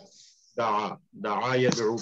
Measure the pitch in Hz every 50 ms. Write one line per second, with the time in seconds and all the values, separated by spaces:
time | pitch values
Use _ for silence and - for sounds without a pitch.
0 | - - - - - - - _ _ _ _ 120 117 113 107 107 107 95 95 -
1 | _ _ - 107 101 107 104 98 113 127 127 127 127 123 117 117 113 110 117 110